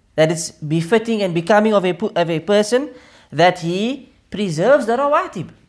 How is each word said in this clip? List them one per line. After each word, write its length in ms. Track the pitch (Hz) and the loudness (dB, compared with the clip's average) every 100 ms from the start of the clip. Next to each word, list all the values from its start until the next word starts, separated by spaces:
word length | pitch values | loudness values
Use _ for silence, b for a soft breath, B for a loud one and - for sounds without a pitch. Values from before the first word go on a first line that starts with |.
| _ | _
that 160 | - 160 | 0 2
it's 200 | 165 - | 0 -8
befitting 720 | - 147 165 165 226 226 220 | -10 -4 -2 0 0 0 -2
and 100 | 196 | -2
becoming 380 | 170 170 208 220 | -2 2 2 4
of 100 | 202 | 2
a, 120 | 185 175 214 165 | 0 -2 -2 -2
of 140 | 170 | -2
a 100 | 160 | -2
person 500 | 165 208 208 247 302 - B B B | 0 0 2 0 -2 -10 B B B
that 300 | 139 175 175 | 2 2 2
he 500 | 165 180 226 285 - _ _ | -2 -4 -4 -6 -12 _ _
preserves 560 | 185 202 156 202 285 220 | -6 -4 0 2 2 2
the 100 | 240 | -2
rawatib, 520 | 285 302 370 202 - - | 0 0 -2 -8 -12 -16